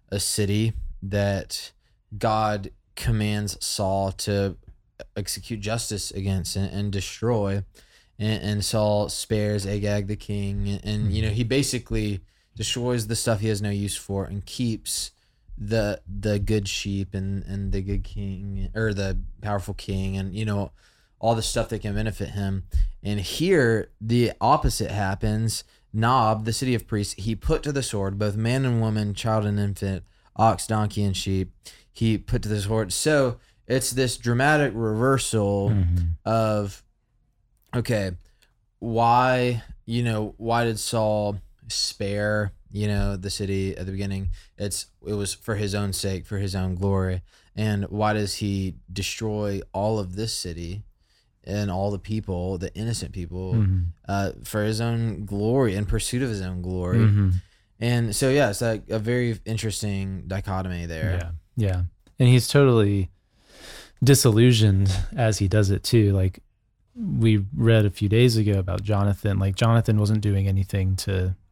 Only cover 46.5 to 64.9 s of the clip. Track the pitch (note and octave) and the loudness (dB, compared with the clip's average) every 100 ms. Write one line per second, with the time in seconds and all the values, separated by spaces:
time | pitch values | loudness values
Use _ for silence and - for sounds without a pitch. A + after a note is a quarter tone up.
46.5 | F#2+ F#2 F2+ G2 G2 F#2 F#2 - _ _ | -2 -2 0 0 2 0 -2 -8 _ _
47.5 | - G#2+ G#2 G2+ G#2 G#2+ G#2+ G2+ - G#2 | -4 -2 -2 -2 -2 0 0 -2 -4 -2
48.5 | G2 F#2+ E2+ - F#2 F#2+ - A2 G#2+ G#2 | -2 -4 -6 -10 -8 -6 -4 -4 -4 -4
49.5 | G2 - F#2+ G#2 A2 F#2+ F#2 A2+ - F#2 | -6 -6 -4 0 0 -4 -6 -6 -6 -8
50.5 | E2 E2+ G2+ - _ _ _ _ _ - | -8 -8 -10 -12 _ _ _ _ _ -6
51.5 | G2+ G2+ F2+ G2+ G2+ - A2 G#2 F2+ F2+ | -4 -2 -2 -2 -4 -4 -6 -4 -4 -4
52.5 | F#2+ F2+ - A2+ G#2+ F2+ - E2+ F2 F#2 | -4 -6 -6 -6 -6 -6 -10 -10 -8 -2
53.5 | A2+ G2+ F#2+ E2+ - - G2+ G2 - - | 2 2 2 0 -6 -4 -2 -2 -4 -6
54.5 | G#2+ G#2 A2 A#2 A#2 A#2 F#2 G#2 G2+ G#2+ | -2 0 0 -2 -2 -2 -4 -6 -2 0
55.5 | C3 B2 F#2+ G2+ A2 - B2 C3+ G#2 F#2 | 2 2 0 0 -2 0 -2 -2 -4 -4
56.5 | F2+ F2+ F#2 F2+ A#2 A2 G#2 F#2+ F2+ - | -6 -4 -4 0 4 6 6 4 2 -2
57.5 | _ _ - A#2 A#2+ A#2 G2+ C3+ C#3 B2+ | _ _ -4 0 0 0 0 2 4 2
58.5 | G2+ A#2+ A2 - A2 G#2+ B2 A#2+ A2 - | 2 0 -2 -2 -4 0 0 0 -2 -4
59.5 | A2 A2+ G2 G#2 G2 F#2+ F#2+ - F#2+ G2+ | -4 -2 -4 -2 -2 -4 -6 -6 -6 -4
60.5 | F#2 F#2 F2 E2+ D#2+ G2 F2+ E2+ E2 - | -4 -2 -4 -6 -4 -2 -2 -4 -8 -8
61.5 | - G#2 F2+ F2 - _ - B2 B2 A#2+ | -2 0 0 -2 -6 _ 2 6 6 4
62.5 | C#3+ C#3 A#2 G2+ G2+ F#2 - _ _ _ | 4 6 6 4 2 -2 -8 _ _ _
63.5 | - - - - _ B2 C#3 C3 G#2+ B2 | -20 -20 -20 -20 _ 6 8 8 8 8
64.5 | A#2 G#2+ G2 G2 | 8 6 6 4